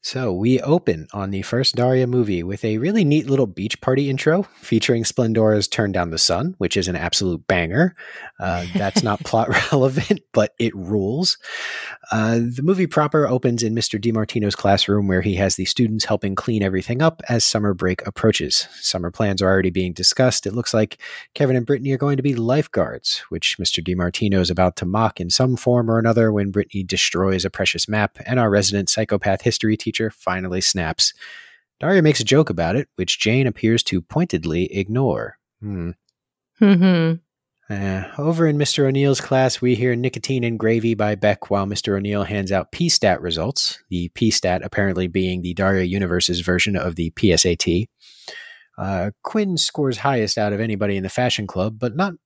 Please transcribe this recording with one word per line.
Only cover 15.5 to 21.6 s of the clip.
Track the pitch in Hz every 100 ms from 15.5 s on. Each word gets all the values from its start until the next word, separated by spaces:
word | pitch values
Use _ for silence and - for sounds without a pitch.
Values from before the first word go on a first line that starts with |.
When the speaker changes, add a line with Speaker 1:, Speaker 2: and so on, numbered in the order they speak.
| -
Speaker 1:
the | 92
students | - 117 110 -
helping | 104 101 95
clean | - 110
everything | 98 95 - 120
up | 160 160 -
as | 120
summer | - 110 104
break | 92 92 92 -
approaches. | - 113 - 76 - - -
Summer | - 95 87
plans | - 107 95
are | 95
already | 95 92
being | 90 90
discussed. | 85 92 - 127 - -
It |
looks | 110 117
like | 113 107 - - - -
Kevin | - 143
and | 127